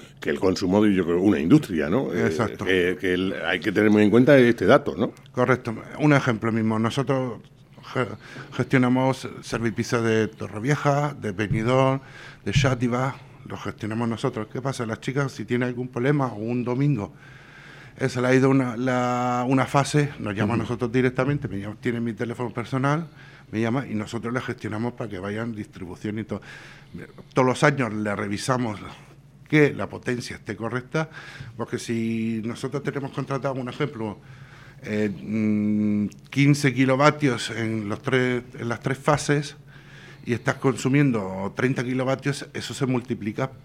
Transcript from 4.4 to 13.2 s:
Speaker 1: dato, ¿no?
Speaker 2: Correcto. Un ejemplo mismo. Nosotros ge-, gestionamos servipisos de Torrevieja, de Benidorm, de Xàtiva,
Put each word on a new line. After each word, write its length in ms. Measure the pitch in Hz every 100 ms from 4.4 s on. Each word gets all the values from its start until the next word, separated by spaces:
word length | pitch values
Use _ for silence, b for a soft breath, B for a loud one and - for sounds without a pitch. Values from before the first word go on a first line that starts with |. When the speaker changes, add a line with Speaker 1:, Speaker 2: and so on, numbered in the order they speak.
| 120 117 95
Speaker 1:
dato, 300 | 143 - 71
¿no? 140 | 120 - -
Speaker 2:
Correcto. 420 | - 123 123 - 110 - -
Un 140 | 151
ejemplo 360 | 143 131 107 117
mismo. 300 | 113 110 110
Nosotros 640 | 113 120 127 135 127 107 - - - - -
ge-, 140 | 127 110 104 B B B
gestionamos 720 | - 123 135 127 127 131 127 - -
servipisos 600 | - 117 117 107 117 120
de 280 | 113 110 107
Torrevieja, 840 | - 98 104 123 143 147 143 147
de 200 | - 107
Benidorm, 680 | 90 104 107 113 131 131 135 B B B B -
de 80 |
Xàtiva, 640 | - 135 123 123 120 135 -